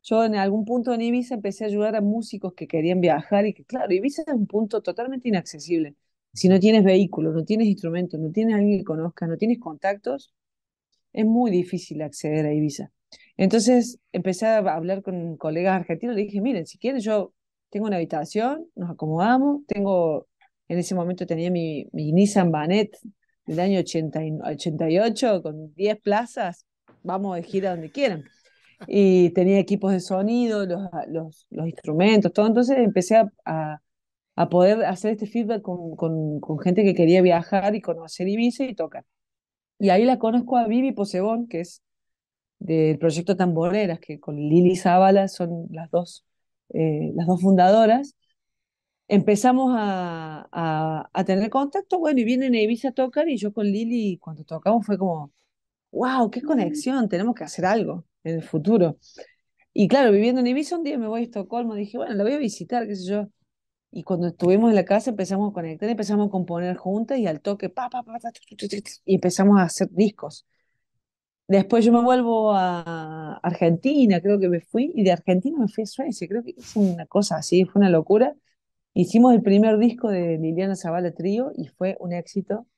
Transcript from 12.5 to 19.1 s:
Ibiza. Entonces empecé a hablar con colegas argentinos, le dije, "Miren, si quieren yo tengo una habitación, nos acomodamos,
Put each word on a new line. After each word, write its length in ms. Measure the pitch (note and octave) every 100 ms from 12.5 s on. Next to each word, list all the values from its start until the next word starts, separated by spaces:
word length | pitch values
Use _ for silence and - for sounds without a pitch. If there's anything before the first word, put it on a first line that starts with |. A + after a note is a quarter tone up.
Ibiza. 380 | D3+ D3+ - - _ _ - _ -
Entonces 600 | F#3 A3+ G#3 B3 A#3 - _
empecé 340 | - F#3 F3+ A3
a 100 | A3
hablar 420 | F#3 D#3+ E3+ G3
con 360 | G3+ F3+ E3+ D#3
colegas 380 | D#3 D#3+ F#3 E3+
argentinos, 360 | E3+ E3 A#3+ G#3+
le 80 |
dije, 180 | G#3 G3+
"Miren, 240 | A#3 G#3+ D#3
si 120 | -
quieren 240 | A#3+ C4+
yo 320 | G#3 G#3+ F#3 _ _ _ _
tengo 180 | G3+ G#3+
una 100 | F#3
habitación, 680 | D#3+ D#3 - G#3 A#3+ D4+ E4+ -
nos 140 | F3
acomodamos, 680 | - D#3